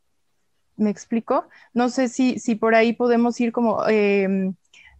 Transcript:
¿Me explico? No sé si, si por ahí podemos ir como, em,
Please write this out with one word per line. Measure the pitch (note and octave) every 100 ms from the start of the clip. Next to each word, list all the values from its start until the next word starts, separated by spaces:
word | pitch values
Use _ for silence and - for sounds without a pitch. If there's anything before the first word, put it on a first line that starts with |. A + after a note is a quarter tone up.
| _ _ _ _ _ _ _ -
¿Me | G#3+
explico? | F#3+ - A3+ - C#4+ - - -
No | A#3 B3
sé | B3+ B3+
si, | - B3+ G#3+
si | - A3
por | A3+ A3+
ahí | A#3
podemos | A3+ A#3+ A#3 A#3+ A#3
ir | A#3+
como, | A#3 A#3 - -
em, | G#3+ G3+ G3+ F#3+ G3 F#3+ F#3+ _ - - -